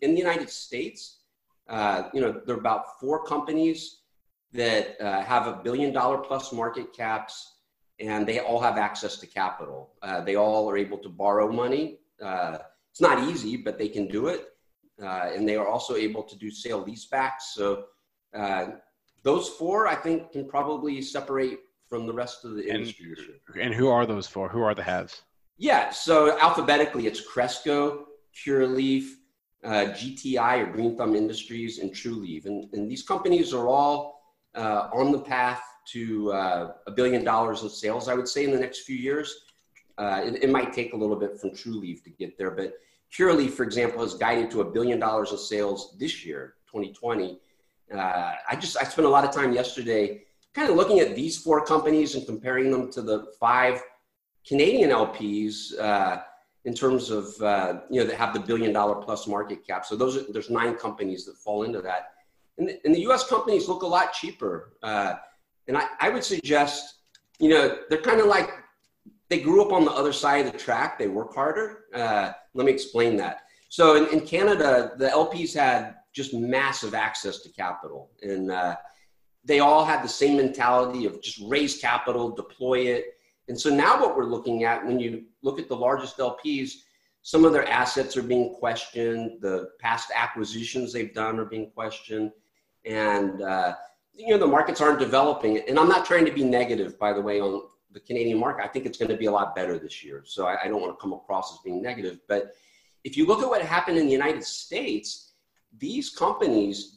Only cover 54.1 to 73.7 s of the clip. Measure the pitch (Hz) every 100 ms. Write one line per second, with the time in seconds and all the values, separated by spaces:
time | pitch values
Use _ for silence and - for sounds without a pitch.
54.1 | _ _ _ - 139 170 254 160 117 107
55.1 | - 107 104 107 104 - 107 107 101 92
56.1 | 87 - - _ _ 120 117 131 131 113
57.1 | 107 98 - 104 101 92 90 - 127 110
58.1 | - 117 104 98 113 113 104 104 101 -
59.1 | 104 107 104 104 101 - 92 - 107 131
60.1 | 135 104 107 117 117 117 117 110 107 98
61.1 | 90 - - 107 104 113 107 92 90 -
62.1 | _ _ _ _ - - - 151 170 220
63.1 | 254 - 254 233 196 180 170 175 175 185
64.1 | - 160 - 104 82 - _ 110 104 95
65.1 | - - _ _ _ - 143 - - 185
66.1 | 233 - 175 143 147 143 - - - _
67.1 | _ _ - 156 156 135 - - 156 -
68.1 | 220 208 190 - - - _ _ _ -
69.1 | _ - 170 147 196 202 180 147 135 143
70.1 | 135 143 143 127 - - 117 151 - 104
71.1 | 95 90 135 147 208 214 - - 123 113
72.1 | 104 95 - _ 127 135 131 - 117 117
73.1 | 104 87 - - _ -